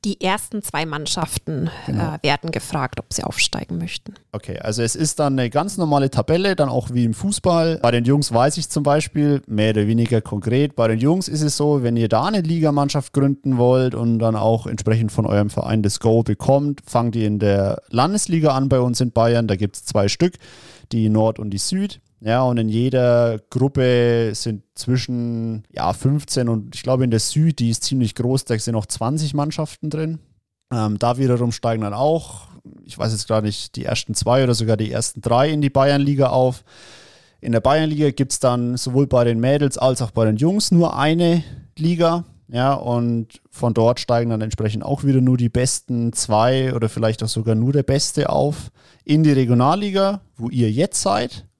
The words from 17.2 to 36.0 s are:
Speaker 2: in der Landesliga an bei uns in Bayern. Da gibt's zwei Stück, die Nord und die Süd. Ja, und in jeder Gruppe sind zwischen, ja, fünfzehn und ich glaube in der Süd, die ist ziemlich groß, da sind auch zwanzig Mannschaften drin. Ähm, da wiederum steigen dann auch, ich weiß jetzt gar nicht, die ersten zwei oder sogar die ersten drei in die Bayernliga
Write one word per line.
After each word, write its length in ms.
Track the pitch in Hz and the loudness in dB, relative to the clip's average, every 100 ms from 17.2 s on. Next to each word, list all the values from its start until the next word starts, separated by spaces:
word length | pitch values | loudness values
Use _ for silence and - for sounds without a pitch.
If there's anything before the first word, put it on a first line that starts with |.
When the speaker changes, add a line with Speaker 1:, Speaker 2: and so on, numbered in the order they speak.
| 107 | -2
Speaker 2:
in 120 | 104 | 0
der 440 | 104 98 98 - _ | 2 2 0 -4 _
Landesliga 640 | 117 147 208 - 170 151 | 0 0 0 -2 0 2
an 160 | 131 135 | 2 2
bei 100 | 131 | 2
uns 220 | 123 117 | 2 0
in 100 | 127 | 0
Bayern. 360 | 117 117 117 113 | 2 2 2 2
Da 80 | 98 | 0
gibt's 280 | 101 - | -2 -6
zwei 240 | - 110 101 | -4 0 0
Stück, 280 | - 180 - - - - - - | 2 -2 -2 -20 -20 -20 -20 -6
die 180 | 117 107 | 0 2
Nord 280 | 107 110 - | 4 2 0
und 120 | 107 | -6
die 80 | 98 | -6
Süd. 420 | - 185 202 - _ _ | -4 -4 -4 -8 _ _
Ja, 200 | 110 120 | -2 0
und 160 | 131 120 | 2 0
in 100 | 110 | 0
jeder 720 | 110 123 127 123 120 117 110 _ | 0 0 2 4 4 2 -2 _
Gruppe 840 | 123 139 139 127 123 120 117 113 | -2 0 2 2 4 4 2 0
sind 280 | 101 117 104 _ | -2 -6 -8 _
zwischen, 880 | - - 127 - 123 120 117 113 110 - | -12 -2 -2 -2 -4 -4 -4 -4 -6 -10
ja, 220 | - 87 | -4 -4
fünfzehn 560 | - 131 147 - - 120 | -2 0 -2 -2 -2 0
und 240 | 113 107 | -2 -4
ich 80 | - | -10
glaube 200 | 123 131 | -2 0
in 80 | 127 | 2
der 80 | 113 | 0
Süd, 420 | - 151 160 151 | 0 0 0 2
die 100 | 117 | -2
ist 120 | 113 | -2
ziemlich 320 | - 135 113 | -2 -2 -2
groß, 300 | - 120 131 | -2 -2 -2
da 140 | - 113 | -2 -4
sind 160 | 117 | -2
auch 100 | 113 | -4
zwanzig 480 | 101 - 117 151 151 | -4 -6 -4 -2 -2
Mannschaften 560 | 143 147 160 151 - 156 | -2 -4 -4 -6 -6 -8
drin. 300 | 151 160 160 _ _ _ _ _ | -4 -6 -6 _ _ _ _ _
Ähm, 280 | 120 107 104 | -4 -2 0
da 180 | 117 120 | 0 0
wiederum 340 | 135 123 120 | 2 2 0
steigen 300 | 117 117 113 | -2 -2 -2
dann 140 | 104 | -4
auch, 540 | 104 143 165 - - - - - - | -2 0 0 -4 -18 -20 -20 -20 -20
ich 140 | - - | -20 -6
weiß 140 | 113 | -4
jetzt 140 | 107 - | -2 0
gar 140 | 110 | 0
nicht, 340 | 107 107 - | 0 -6 -10
die 120 | - - | -8 -4
ersten 260 | 110 - | -4 -4
zwei 320 | 107 - 127 | -4 2 2
oder 80 | 131 | 2
sogar 240 | 113 113 107 | 0 0 0
die 160 | 110 | 0
ersten 300 | 123 - - | -4 -6 -6
drei 260 | - 120 147 | 0 2 2
in 140 | 151 | 2
die 80 | 143 | 0
Bayernliga 560 | 139 139 143 | 2 2 2